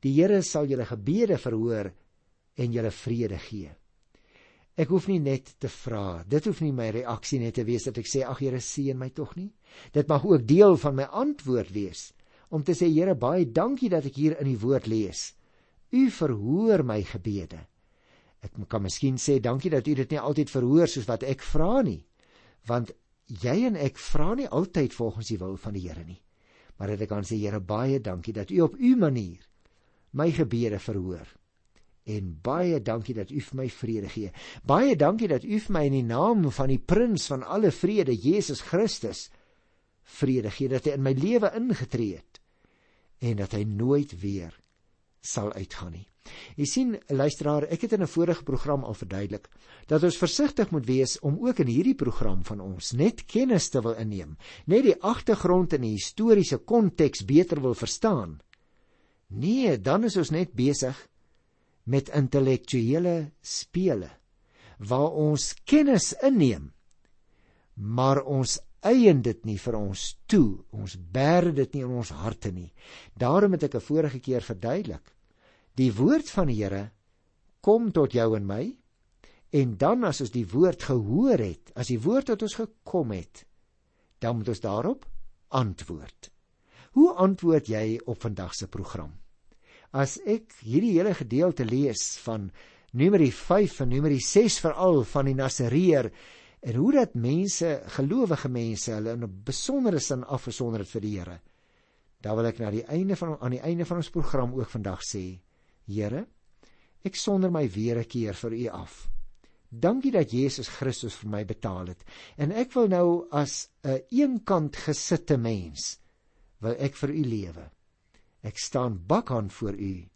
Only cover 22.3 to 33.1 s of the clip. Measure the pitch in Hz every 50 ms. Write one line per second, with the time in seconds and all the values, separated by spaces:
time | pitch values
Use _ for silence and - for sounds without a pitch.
22.3 | _ _ _ _ _ _ _ 110 117 123 120 - - _ _ _ _ _ _ _
23.3 | 120 87 85 120 131 196 247 254 214 165 143 135 - - - - - - 196 180
24.3 | 220 262 277 - - 135 180 - - 180 143 117 - - 120 113 - 104 110 -
25.3 | 113 95 90 92 95 92 - 110 101 98 90 87 78 82 82 82 92 - _ _
26.3 | _ _ _ _ _ _ _ _ - _ 98 98 107 98 107 101 107 104 98 90
27.3 | 110 110 104 104 101 104 95 87 104 107 123 135 135 135 107 107 92 90 87 -
28.3 | 107 110 101 - - 185 165 156 - - 254 247 262 247 190 151 131 120 104 90
29.3 | 85 92 - _ _ _ _ _ _ _ _ _ _ _ _ _ - 135 151 170
30.3 | 151 147 160 113 123 117 120 113 104 98 - - 107 101 90 92 90 82 78 -
31.3 | - _ _ _ _ _ _ _ _ _ _ _ _ _ _ - 107 107 98 90
32.3 | 82 76 80 117 135 170 180 180 165 143 107 110 113 117 107 -